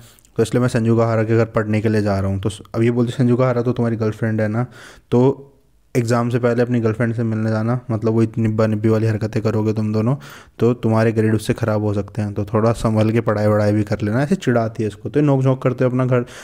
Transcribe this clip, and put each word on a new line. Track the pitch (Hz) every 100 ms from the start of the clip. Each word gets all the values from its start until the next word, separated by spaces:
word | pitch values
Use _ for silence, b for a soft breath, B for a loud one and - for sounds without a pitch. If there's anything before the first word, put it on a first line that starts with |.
| B B B -
तो |
इसलिए | 113 127
मैं | 123
संजू | 123 113 113
गहारा | 117 113
के | 110 113
घर | 110
पढ़ने | 113 107 107
के | 110
लिए | 107
जा | 104 98
रहा | 98
हूँ।" | 95
तो | 107
स-, | - - 117
अब |
ये | 113
बोलती, | 120 120
"संजू | 123 123 120
गहारा | 127 120
तो | 120
तुम्हारी | 120 120 113
गर्लफ्रेंड | 110 110 117 110
है | 107
ना, | 107 123 B B B -
तो | 120 127 135 - _ _ _ _ 131
एग्जाम | 117 120 120
से | 120
पहले | 120 117
अपनी | 120 123
गर्लफ्रेंड | 110 107 120 117
से |
मिलने | 113 110 110
जाना, | 110 110 123 -
मतलब | 113 113
वो | 113
इतनी | 113 110 110
निब्बा | 110 110
निब्बी | 107 110
वाली | 110 110
हरकतें | 107 107 110
करोगे | 107 107 107
तुम | 107 107
दोनों | 107 110 143 B B B -
तो | 113
तुम्हारे | 123 117 110 113
ग्रेड | 113 110 110
उससे | -
ख़राब | 120 110 107
हो | 107
सकते | 104 95 -
हैं, | 104
तो | 101 101
थोड़ा | 113 110
संभल | 113 117 110 107
के | 113
पढ़ाई | 117 104 107
वढ़ाई | 104 104
भी | 104
कर | 104 101
लेना।" | 104 110
ऐसे | 143 190
चिढ़ाती | - 120 113 110
है | 107
इसको। | - 117
तो | 139
ये | 151
नोक | 135
झोंक | 131 131
करते | 131 123 127
अपना | 127 127
घर | 127 120 B